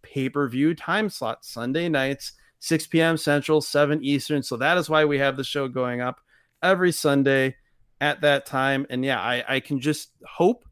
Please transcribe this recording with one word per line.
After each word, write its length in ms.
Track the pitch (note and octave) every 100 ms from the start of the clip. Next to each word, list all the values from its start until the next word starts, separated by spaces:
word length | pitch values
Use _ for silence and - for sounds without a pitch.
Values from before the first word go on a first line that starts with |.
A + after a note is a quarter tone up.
pay-per-view 720 | - C#3 C3 C#3+ C#3 B2 D3+
time 340 | E3+ - F#3+ G#3+
slot, 360 | - A#2 A#2
Sunday 440 | - A#2+ A#2+ C#3+ E3+
nights, 440 | D3 C3+ C#3 - _ _ _
six 260 | - D#3+ -
P 140 | E3
M 160 | E3 D#3+
Central, 440 | - D3 C3+ D#3
seven 440 | - C#3+ D3 D3
Eastern. 380 | C3+ C#3+ - D3+
So 140 | - A#2+
that 200 | C3+ F3+
is 100 | D#3+
why 160 | D#3
we 140 | D3+ C#3
have 180 | C#3 C3+
the 60 |
show 240 | C3+ D3 C3+
going 320 | B2+ B2 B2
up 200 | B2 - _ _ _ _
every 300 | F3+ F#3 F3+
Sunday 640 | D#3+ D3+ C#3 C3+ C3+ C3 - _ _ _ _
at 200 | D3 C#3+
that 220 | D3 C#3
time. 400 | - C3+ C3+ C3+ C#3
And 140 | B2+
yeah, 160 | C3+ A#2+
I, 240 | G#2+ B2 -
I 120 | C3+
can 200 | - C#3
just 300 | C3+ D3+ - _ -
hope 380 | - G#3 A#3+ -